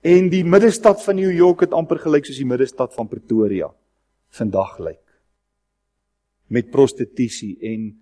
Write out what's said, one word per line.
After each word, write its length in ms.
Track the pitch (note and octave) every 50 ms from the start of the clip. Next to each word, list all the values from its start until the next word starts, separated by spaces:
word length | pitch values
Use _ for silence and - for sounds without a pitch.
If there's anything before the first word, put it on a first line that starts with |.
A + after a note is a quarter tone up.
| _
En 240 | D#3+ F3 F3+ F#3 F3+
die 140 | E3+ F#3 F3
middestad 560 | E3+ F3+ G3+ A3 A3+ A3 - - A3 G3 G3+
van 160 | - - G3
New 160 | F#3+ F#3+ F#3+ F3+
York 320 | E3+ F3 F3+ F3 F3 F#3
het 80 | F3+ -
amper 260 | E3 D#3+ - E3 D3+ -
gelyk 240 | E3 D3+ C#3+ C#3
soos 100 | - C#3
die 100 | B2+ C#3
middestad 460 | B2+ B2 B2 C3+ C3 - - C3 - -
van 160 | - A2+ G2+
Pretoria 640 | - - _ _ A2+ A2 G#2+ G2+ G2 F2+ D#2 D2 _ _ _ _ _ _ _ _ _ _ _ _ _
vandag 400 | - A#2+ G#2 F#2+ F#2+ F#2+ - - -
lyk. 220 | F2 D#2+ D#2+ _ _ _ _ _ _ _ _ _ _ _ _ _ _ _ _ _ _ _ _ _ _ _ _ _ _ _ _ _ _ _ G#2+
Met 160 | A#2+ A#2 -
prostitusie 840 | - C3+ C#3 B2 - - B2 - _ - B2 A2+ - - A2+ G#2 F#2 - F2+
en 220 | A2 A2+ A2 A2 G#2+ A2 _